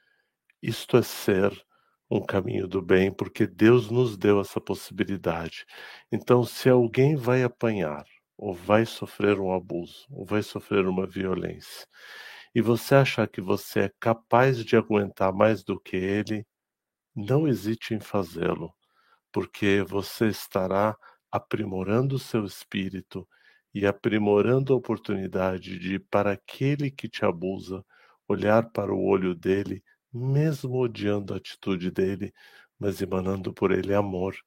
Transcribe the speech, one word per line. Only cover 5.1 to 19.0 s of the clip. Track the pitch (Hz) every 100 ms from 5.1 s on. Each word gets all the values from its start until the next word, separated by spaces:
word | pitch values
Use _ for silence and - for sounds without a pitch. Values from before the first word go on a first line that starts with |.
| 98 87 82 82 - - - - - _
Então, | 110 - 123 113
se | - 135
alguém | 127 117 131 135 151
vai | 120 127
apanhar, | 123 - 117 104 78 73 - _ _ -
ou | 104
vai | 87 90 104 113
sofrer | - 98 - 104 98
um | 95
abuso, | 92 90 85 87 - -
ou | 113 95
vai | 104
sofrer | 101 101 - 101 92
uma | 92 95
violência, | 98 92 90 85 82 - - - - - - - - - 120
e |
você | 113 113 - 139
achar | 135 - 107
que | -
você | 92 101 - 107
é | 98 -
capaz | 117 117 _ 120 131 120
de | 110 113
aguentar | 110 107 98 - 95
mais | 95 107 104
do | - 92
que | - 92
ele, | 92 101 104 107 101 _ _ _ _ _ _
não | - 104 135 160
hesite | 104 104 113 -
em | 110
fazê-lo, | - 104 87 85 85 85 85 - _ _